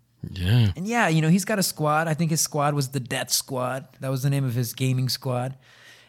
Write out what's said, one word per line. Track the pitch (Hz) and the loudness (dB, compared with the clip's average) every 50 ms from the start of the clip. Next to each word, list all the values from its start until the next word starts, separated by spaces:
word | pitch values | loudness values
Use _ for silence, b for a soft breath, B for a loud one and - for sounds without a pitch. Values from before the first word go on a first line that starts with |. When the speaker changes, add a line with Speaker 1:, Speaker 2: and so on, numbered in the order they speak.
| _ _ _ _ - - | _ _ _ _ -14 -10
Speaker 1:
Yeah. | 90 90 87 92 113 123 113 101 - | -8 -2 0 2 4 4 4 4 2
Speaker 2:
And | - 180 | -2 -4
yeah, | 214 240 240 214 170 | -2 0 2 2 4
you | 160 160 | 4 4
know, | 156 156 | 4 4
he's | 175 202 190 | 4 4 4
got | - 220 196 | 0 0 0
a | 180 | 0
squad. | - - - 151 147 151 156 165 | -2 -2 -2 0 0 2 2 0
I | 165 151 | 0 0
think | 139 170 156 | 0 0 0
his | 165 156 | 0 0
squad | - - - 151 143 147 147 | -2 0 0 0 0 2 2
was | 143 139 131 | 0 -2 -2
the | - 139 | -4 -6
Death | 120 113 135 131 127 - | -6 -4 -6 -6 -4 -2
Squad. | - - - - 131 123 127 127 127 135 151 - - - | -4 -4 -4 -4 -4 -4 -4 -4 -4 -6 -10 -12 -14 -10
That | 135 135 | -6 -4
was | 135 127 | -2 0
the | 123 143 | 0 0
name | 139 139 139 | 0 0 0
of | 127 113 | 0 -2
his | 127 123 113 | -2 -4 -4
gaming | - - 131 131 127 127 131 123 | -4 -2 0 0 0 0 0 -2
squad. | - - - 131 123 123 123 135 131 - B B B B B B B B B | -2 -4 -4 -4 -4 -2 -4 -6 -8 -12 B B B B B B B B B